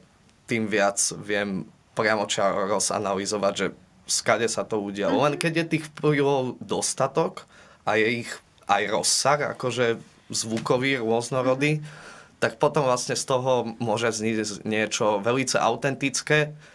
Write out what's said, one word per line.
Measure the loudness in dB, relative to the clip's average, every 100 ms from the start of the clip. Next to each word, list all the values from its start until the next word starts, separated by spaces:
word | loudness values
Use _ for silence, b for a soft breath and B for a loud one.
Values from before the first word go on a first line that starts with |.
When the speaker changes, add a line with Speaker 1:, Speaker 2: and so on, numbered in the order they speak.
| -12 _ _ _
Speaker 1:
tým | -4 -2 0
viac | 2 2 2 -2 -4
viem | -4 -2 -2 -4 -8 -16 _
priamo | 0 2 2 0
ča-, | 0 2 2 0
rozanalyzovať, | 0 0 -2 -2 -2 -2 0 0
že | 0 -4 -6 -18 _
skade | -4 -2 2 2 2
sa | -2
to | -2 -4
udialo. | -4 -2 0
Speaker 2:
Mhm. | 2
Speaker 1:
Len | 2 2
keď | 0
je | 0 0
tých | -2 -4
vplyvov | -2 2 2 2 2 -2 -6
dostatok | -4 -2 -2 0 0 2 0 -4 -18 B B B
a | 0 2
je | 2 0
ich | -6 -12 -16 _ 0
aj | 2 2
rozsah, | 0 0 2 2 2 -2
akože | -4 -4 0 0 0 -8 -20 -8
zvukový, | -6 -4 -2 0 2 2 0
rôznorodý, | 0 0 0 0 0 2 2 0
Speaker 2:
Mhm. | B B B B B _
Speaker 1:
tak | -2 2
potom | 2 2
vlastne | 2 0 -2
z | -4 0
toho | 0 2 0 0 -4
môže | -2 0 0
vznísť | 0 0 0 -2 -6
niečo | -2 -2 0 0 0 2
velice | 0 0 0 2
autentické, | 2 0 -2 -2 -4 -4 0 2 0 B B